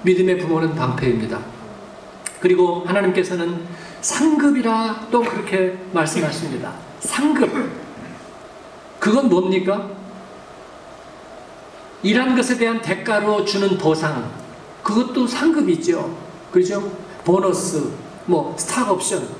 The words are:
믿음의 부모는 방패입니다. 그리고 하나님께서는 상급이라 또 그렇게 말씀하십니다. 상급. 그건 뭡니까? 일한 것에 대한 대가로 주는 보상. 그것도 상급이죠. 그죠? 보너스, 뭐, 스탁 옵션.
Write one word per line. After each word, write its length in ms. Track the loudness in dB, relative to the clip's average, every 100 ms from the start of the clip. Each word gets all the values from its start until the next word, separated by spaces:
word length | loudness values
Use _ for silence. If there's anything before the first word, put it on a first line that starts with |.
믿음의 340 | 4 4 4 2
부모는 360 | 2 2 2 0
방패입니다. 640 | -2 0 2 0 0 -6 -8 -14 -16 -16 -16 -18 -18 -14 -14 0
그리고 440 | 4 6 4 2 0
하나님께서는 760 | 2 4 2 0 0 -2 -4 -8 -12 -14 -8
상급이라 1040 | -4 2 4 6 4 4 2 2 0 -4 0
또 100 | 2
그렇게 540 | 2 -2 -2 2 2 0 -4
말씀하십니다. 800 | 0 0 0 -2 -2 -6 -6 -8 -12 -16 -10
상급. 520 | -6 0 2 4 2 2 -4 -8 -14 -16 -16 -16 -18 -18 -20 -20 -20 -20 -20 -2
그건 280 | 2 4 6
뭡니까? 640 | 4 4 2 2 -2 -4 -12 -14 -16 -18 -18 -18 -20 -20 -20 -20 -20 -18 -20 -18 -18 -18 -20 -20 -20 -20 -6
일한 320 | 2 2 4 2
것에 220 | 2 2
대한 240 | 2 0
대가로 600 | -2 -4 0 2 2 2
주는 340 | 2 2 2 2
보상. 540 | 2 2 0 -4 -6 -10 -16 -18 -18 -8
그것도 440 | 0 0 2 0 0
상급이죠. 880 | 2 2 4 4 2 2 0 0 -8 -14 -16 0
그죠? 400 | 2 4 0 -4 -8 -14 -8 2
보너스, 680 | 4 4 0 0 -2 -4 -6 -14 -12 2
뭐, 300 | 2 2 -6
스탁 340 | -4 -2 0
옵션. 360 | 0 0 -2 -4 -10